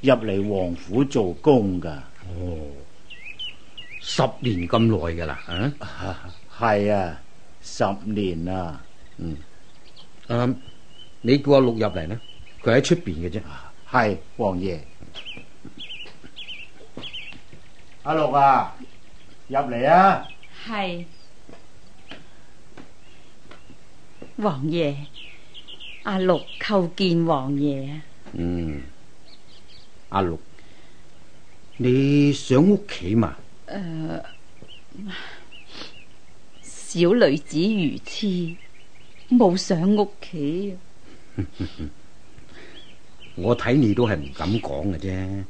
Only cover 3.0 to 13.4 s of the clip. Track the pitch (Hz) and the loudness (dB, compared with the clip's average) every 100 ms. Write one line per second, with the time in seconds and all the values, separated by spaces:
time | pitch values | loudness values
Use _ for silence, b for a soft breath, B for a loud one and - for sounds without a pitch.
3 | - - - - - - - - - - | -12 -10 -10 -8 -8 -8 -10 -10 -10 -8
4 | - - 135 - 123 95 85 117 113 104 | -4 2 2 2 -2 0 2 4 6 4
5 | 82 82 82 67 - 87 123 143 - - | 0 -2 -4 -6 -6 -2 -2 -2 -8 -6
6 | 95 90 90 - - - 117 104 101 101 | -6 -6 -8 -10 -10 -2 2 4 4 2
7 | 90 78 - - - - - - 107 101 | 0 -4 -10 -10 -10 -10 -8 0 0 0
8 | 101 104 98 82 87 92 85 69 - - | -4 0 0 0 -2 -2 -4 -6 -10 -10
9 | - - 82 73 - - - - - - | -10 -8 -6 -6 -8 -10 -10 -10 -10 -10
10 | - - - 120 123 127 - - - - | -10 -10 -2 2 2 0 -6 -12 -12 -12
11 | - - 113 139 139 139 127 113 107 92 | -10 -4 4 4 8 8 8 4 2 0
12 | 80 113 - - - - - 117 135 170 | -4 -6 -8 -10 -10 -2 6 6 6 2
13 | 135 78 87 110 | 2 -2 -2 -4